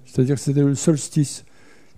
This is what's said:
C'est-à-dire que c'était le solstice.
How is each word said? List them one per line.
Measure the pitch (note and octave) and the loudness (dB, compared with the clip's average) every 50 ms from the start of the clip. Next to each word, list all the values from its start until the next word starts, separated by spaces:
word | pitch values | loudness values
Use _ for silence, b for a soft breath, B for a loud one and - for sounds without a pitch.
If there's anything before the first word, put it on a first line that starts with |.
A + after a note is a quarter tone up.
| - | -10
C'est-à-dire | - - - C3 B2+ C#3+ | -6 -2 0 0 0 0
que | B2 | -2
c'était | - D3 C#3 C#3+ C#3+ | -2 -2 0 2 2
le | C#3 C#3 | 2 2
solstice. | B2 - F3 D#3+ C3+ - - - D#3+ C#3+ - - - - b b b b b b b b b b | 0 2 0 0 0 -2 -4 -2 -2 -2 -2 -4 -10 -18 b b b b b b b b b b